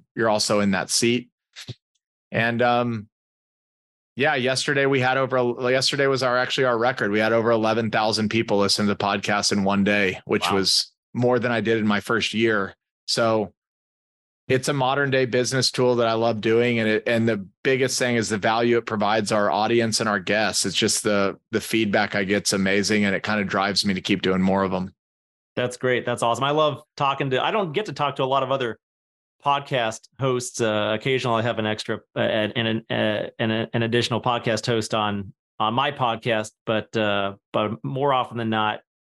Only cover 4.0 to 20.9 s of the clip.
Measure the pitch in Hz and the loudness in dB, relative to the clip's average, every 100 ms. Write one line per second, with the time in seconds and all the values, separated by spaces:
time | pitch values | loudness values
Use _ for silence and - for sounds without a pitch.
4 | _ - 139 143 123 131 - 139 139 135 | _ -4 -2 0 0 0 0 2 2 2
5 | 127 131 131 131 123 120 123 131 131 139 | 2 0 0 0 0 0 0 0 0 0
6 | 139 135 131 123 127 - 131 117 117 127 | 0 2 2 0 0 0 0 2 0 0
7 | 110 104 110 117 113 117 110 110 113 113 | 0 2 2 2 2 2 2 0 0 0
8 | 110 107 107 113 113 101 101 - 104 101 | 0 0 0 -2 0 2 2 2 0 0
9 | 101 101 101 104 101 104 98 101 98 104 | 0 -2 0 -2 0 0 0 2 2 2
10 | 98 92 - 107 90 98 92 - - _ | 0 -2 -2 -2 0 0 2 0 -2 _
11 | _ 120 123 123 120 117 107 113 107 104 | _ -2 2 2 0 0 0 2 2 0
12 | - 117 - 107 113 107 95 - _ _ | 0 -2 -2 0 2 2 -2 -8 _ _
13 | - - 117 110 98 - _ _ _ _ | -6 0 2 2 -2 -8 _ _ _ _
14 | _ _ _ _ - 131 135 143 131 139 | _ _ _ _ -2 -2 0 0 0 2
15 | 143 131 127 123 120 131 127 - 127 120 | 2 2 2 2 0 0 0 2 2 4
16 | 113 113 113 110 110 113 120 120 110 110 | 2 2 0 0 2 2 2 2 0 0
17 | - 117 113 107 92 _ 139 131 131 - | 0 0 2 0 -4 _ 0 2 0 0
18 | 127 120 101 104 110 113 120 120 113 110 | 0 0 0 -2 0 0 2 2 0 -2
19 | 101 110 101 110 101 82 110 117 113 104 | 0 0 0 0 0 0 2 2 2 0
20 | 113 101 87 104 104 90 98 87 107 | 0 -2 0 0 0 -2 -2 0 0